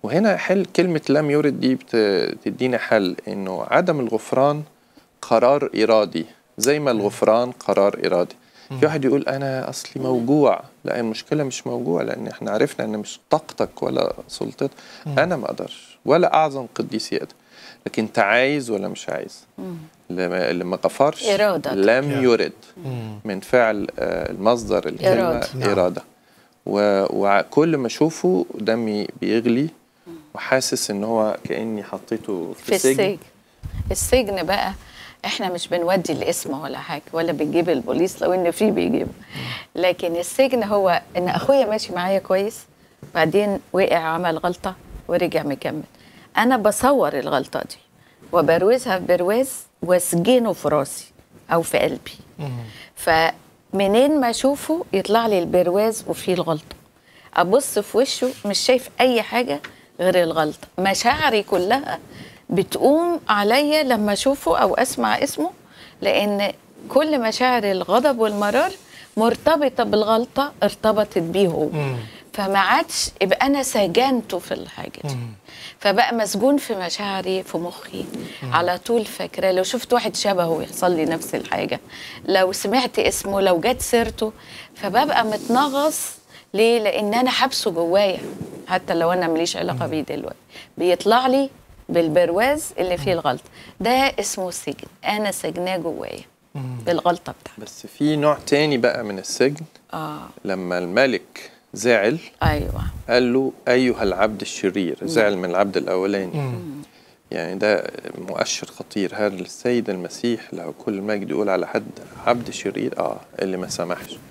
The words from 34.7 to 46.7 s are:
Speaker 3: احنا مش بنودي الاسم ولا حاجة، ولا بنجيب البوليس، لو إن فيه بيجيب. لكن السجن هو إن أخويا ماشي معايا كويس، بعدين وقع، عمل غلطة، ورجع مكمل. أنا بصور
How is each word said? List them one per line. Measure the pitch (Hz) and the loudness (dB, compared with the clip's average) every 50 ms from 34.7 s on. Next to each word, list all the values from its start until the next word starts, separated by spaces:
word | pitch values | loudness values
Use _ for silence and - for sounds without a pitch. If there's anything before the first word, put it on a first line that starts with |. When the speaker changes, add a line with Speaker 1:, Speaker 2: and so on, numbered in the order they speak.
| 196 - - - - - - - - _ - | -6 -10 -16 -20 -20 -20 -20 -20 -18 _ -8
Speaker 3:
احنا | 202 - - 208 185 | -8 -6 -4 -4 -4
مش | 180 170 - | -4 -6 -4
بنودي | - 170 175 170 170 190 190 170 - 156 | -4 -2 -2 0 2 0 0 0 -2 -4
الاسم | - - - 175 - - - 139 135 | -2 -2 -2 -4 -4 -6 -6 -8 -8
ولا | 139 139 131 | -8 -10 -10
حاجة، | 131 139 - 160 143 - - - | -10 -10 -10 -10 -10 -10 -6 -4
ولا | 165 165 170 | -2 -2 -2
بنجيب | 160 139 156 147 139 170 170 180 | -2 -2 -2 0 0 0 2 2
البوليس، | 165 131 120 - - 143 175 - - - - | 0 -2 -2 -2 0 0 0 -2 -2 -2 0
لو | - 180 | 0 0
إن | 185 180 170 | 2 0 0
فيه | 165 - 226 214 | 0 2 2 2
بيجيب. | 185 - 87 87 - - - - - - - - - 135 127 123 123 - - _ _ | 2 2 0 0 0 0 -2 -4 -8 -14 -20 -16 -14 -12 -10 -10 -10 -12 -14 _ _
لكن | - 180 185 175 - 196 175 170 | 0 0 0 0 0 -2 -2 -2
السجن | 170 180 - - - 269 262 254 240 214 | -2 -4 -4 2 2 2 4 4 0 0
هو | 202 214 202 196 185 170 165 - - - | 2 2 2 4 4 2 2 -2 -4 -4
إن | 180 180 | -4 -2
أخويا | 180 - 175 - - 277 277 254 | 0 -2 0 2 4 4 4 4
ماشي | 208 214 220 - - 180 | 2 0 -4 -4 -6 -6
معايا | 175 175 190 196 190 | -4 -2 0 0 -2
كويس، | 180 - 190 190 196 214 - - - _ _ _ _ _ _ _ - - - | 0 0 0 0 0 -2 -6 -10 -20 _ _ _ _ _ _ _ -20 -6 0
بعدين | 175 160 165 151 202 208 208 196 - - - - | 2 2 4 4 2 2 2 -2 -4 -6 -2 0
وقع، | 180 196 - - | 2 2 4 2
عمل | 170 160 160 160 170 180 170 160 | 0 0 0 -2 0 0 -2 -2
غلطة، | 160 - 175 175 - - 196 185 - - - - - - | 0 -2 -4 -4 -4 -8 -10 -10 -10 -18 -18 -18 -16 -6
ورجع | - 165 175 180 165 - 160 147 | -2 0 0 0 0 0 -2 -2
مكمل. | 147 135 131 - 151 120 156 - _ _ _ - - - - - - _ | -2 -6 -4 -6 -6 -6 -6 -10 _ _ _ -20 -20 -20 -20 -20 -2 _
أنا | - 214 240 262 | 2 4 4 4
بصور | 240 190 208 | 4 4 2